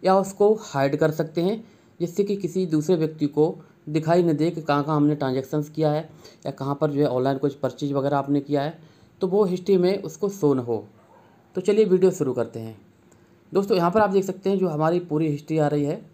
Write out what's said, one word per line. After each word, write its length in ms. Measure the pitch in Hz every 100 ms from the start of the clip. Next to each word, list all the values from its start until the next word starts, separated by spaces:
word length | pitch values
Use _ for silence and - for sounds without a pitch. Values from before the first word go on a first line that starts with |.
या 140 | 170 190
उसको 360 | 190 - 208
हाइड 420 | 214 - 143 139 151
कर 140 | 160
सकते 300 | 151 156 -
हैं, 240 | 175 220 - _ _ _
जिससे 240 | 170 175
कि 120 | 202 202
किसी 300 | 185 185 185
दूसरे 300 | 156 151 180
व्यक्ति 300 | 156 156 143
को 300 | 147 156 - - _ -
दिखाई 340 | 151 156 175
न 100 | 175
दे 180 | 147 156
कि 120 | 165
कहाँ 220 | 156 143
कहाँ 120 | 139 151
हमने 180 | 147
ट्रांजैक्शंस 540 | 147 135 131 135 151 151
किया 220 | 151 156
है 200 | 151 160 - - - -
या 60 |
कहाँ 260 | 143 135 143
पर 100 | 156
जो 100 | 143
है 60 | 147
ऑनलाइन 320 | 127 131 135
कुछ 160 | 143
परचेज 380 | 139 131 - 143
वगैरह 240 | 139 135 143
आपने 240 | 139 143
किया 220 | 139 143
है, 160 | 143 165 - - _ _
तो 60 | 185
वो 180 | 190
हिस्ट्री 320 | 202 180 180 196
में 260 | 180 202
उसको 260 | 180 - 202
शो 260 | 196 151
न 40 | 131
हो, 280 | 120 113 101 - _ - _ _ _
तो 60 | -
चलिए 240 | 185 208
वीडियो 260 | 214 180 185
शुरू 220 | 185 131
करते 280 | 123 117 117
हैं। 200 | 113 107 - _ _ _ _ _ _
दोस्तों, 220 | 175 196 190
यहाँ 140 | 170
पर 100 | 196
आप 100 | 208
देख 140 | 190
सकते 260 | 190 185 -
हैं 80 | 196
जो 100 | 180
हमारी 320 | 151 156 175
पूरी 280 | 175 151 160
हिस्ट्री 300 | 147 - 156
आ 80 | 147
रही 180 | 147
है 180 | 143 185 -